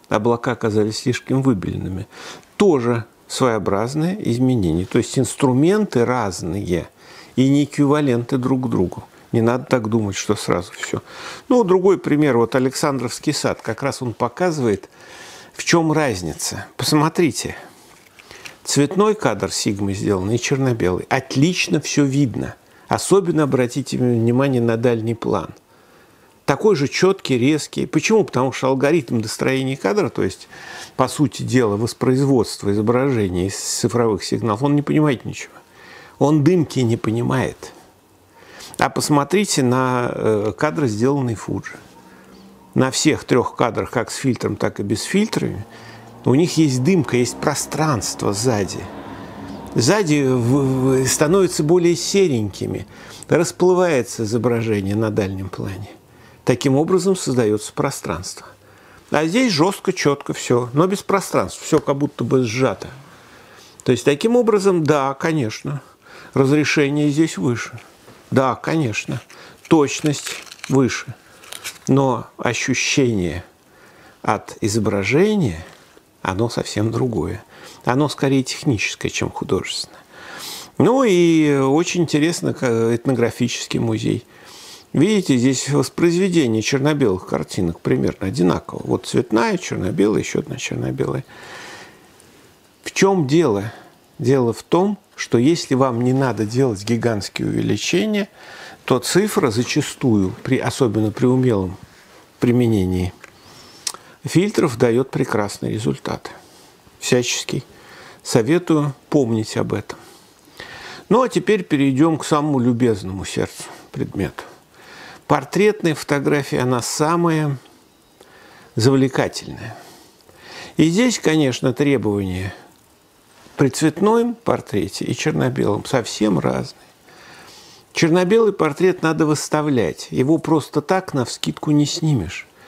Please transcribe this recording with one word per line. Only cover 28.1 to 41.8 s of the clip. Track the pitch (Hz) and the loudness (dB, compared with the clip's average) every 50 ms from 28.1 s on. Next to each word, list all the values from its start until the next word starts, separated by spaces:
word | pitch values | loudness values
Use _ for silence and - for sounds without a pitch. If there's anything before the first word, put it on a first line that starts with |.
| 220 214 156 | 4 2 2
Потому | - - 127 131 131 | 2 0 0 0 0
что | - - 143 | -2 -2 0
алгоритм | 131 135 131 139 143 170 170 123 - 127 113 | 0 2 2 2 2 2 2 0 0 -2 -2
достроения | 107 110 - - - 131 131 131 135 131 135 | -2 -4 -4 -2 -2 0 0 0 -2 -2 -4
кадра, | - - - 208 208 170 113 | -2 -2 0 0 0 0 0
то | - 104 | -2 -2
есть, | 98 98 - - - - - - - - - - - - - | -2 -2 -4 -8 -14 -20 -20 -20 -18 -16 -16 -16 -16 -4 -2
по | - 131 | 0 0
сути | 120 - - 147 123 - - 127 | 0 0 0 0 0 0 -4 -2
дела, | 110 117 131 120 104 101 | 0 2 4 4 4 2
воспроизводство | 104 117 113 - - 123 127 127 135 143 135 139 117 98 - - - - 101 101 | 0 -2 -2 -2 0 0 2 2 2 2 4 4 4 2 0 -4 -6 -4 -2 0
изображения | 107 104 113 120 123 135 143 131 113 101 90 92 87 92 | 2 2 2 2 2 2 0 0 0 0 0 0 0 -2
из | 98 - | -2 -4
цифровых | - - - - - - 113 113 120 117 113 104 90 | -6 -6 -6 -4 -2 -2 0 2 2 2 2 0 -2
сигналов, | - - 123 110 113 113 104 110 | -2 -4 -4 -2 0 -2 0 0
он | 139 143 143 | 0 2 2
не | 147 | 0
понимает | 143 - 147 156 151 147 127 - - | 0 2 2 2 2 2 0 -2 -6
ничего. | - - - - - - - - _ _ - - - - - - - - - | -10 -12 -12 -14 -16 -18 -20 -20 _ _ -20 -20 -20 -20 -20 -20 -16 -2 0
Он | 139 143 156 151 135 | 2 4 4 4 4
дымки | 165 185 175 143 - - 135 | 4 4 4 2 0 0 0
не | 123 113 117 | 0 0 0
понимает. | - - 110 110 120 123 127 131 127 98 - - - - - - - - - _ _ _ _ _ _ _ _ _ - - - - - - - - - | 0 -2 -2 -2 -2 -2 0 0 0 -2 -2 -6 -8 -14 -18 -18 -20 -20 -20 _ _ _ _ _ _ _ _ _ -20 -20 -20 -20 -20 -20 -12 -4 -2
А | - 135 | -2 0
посмотрите | - 131 - - 147 143 139 - 180 208 208 - - 151 131 | 0 -2 0 2 2 2 2 2 2 0 0 0 0 2 2
на, | 123 123 131 131 127 127 123 120 - - | 2 2 2 2 0 0 0 -2 -2 -4
э, | - - 107 110 104 101 107 95 | -2 0 0 0 0 0 -2 -2
кадры, | - 151 151 160 165 147 117 | 0 -2 -2 0 0 -2 -2
сделанные | 104 104 117 135 143 143 127 120 110 | 0 0 2 2 2 0 0 -2 -4
Fuji. | 90 - - 101 98 - - - - | -6 -6 -6 -6 -6 -8 -10 -16 -20